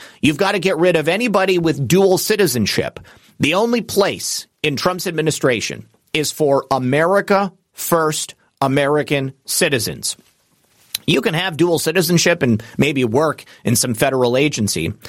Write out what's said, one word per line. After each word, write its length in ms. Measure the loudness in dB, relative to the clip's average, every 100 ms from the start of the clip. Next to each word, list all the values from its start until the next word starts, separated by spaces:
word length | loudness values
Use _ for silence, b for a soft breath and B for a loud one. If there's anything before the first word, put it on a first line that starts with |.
| B B
You've 160 | 0 2
gotta 220 | 0 0
get 180 | 0 2
rid 180 | 2 2
of 120 | 2
anybody 500 | 0 0 2 2 2
with 300 | 0 0 2
dual 300 | 4 4 2
citizenship. 800 | 0 0 0 0 -2 -2 -4 -6 -18 b b b
The 140 | 0
only 280 | 0 0 0
place 640 | -2 0 0 -2 -8 -10 -12 _
in 120 | -4 -2
Trump's 320 | -2 -2 -4
administration 800 | -2 -2 0 0 0 -4 -10 -14 _ _
is 180 | -4 -4
for 340 | -2 0 0 0
America 800 | -2 0 2 2 2 2 0 0 -6 _
first 640 | -14 -2 0 0 -2 -8 -14 _ -4
American 720 | 0 2 2 0 0 -2 -4 -10 -8
citizens. 720 | -2 0 0 -2 -6 -10 -10 _ _ _ _ _ _ _ -6 -2
You 140 | 0
can 120 | 0
have 240 | -2 -2 0
dual 220 | 0 0
citizenship 640 | 0 0 2 2 2 2
and 180 | 2 0 B B
maybe 260 | 0 0
work 400 | 0 2 0 -2 -10 B
in 120 | B 0
some 200 | 0 0
federal 420 | 0 2 2 2
agency, 560 | 2 0 -2 -2 -4 -8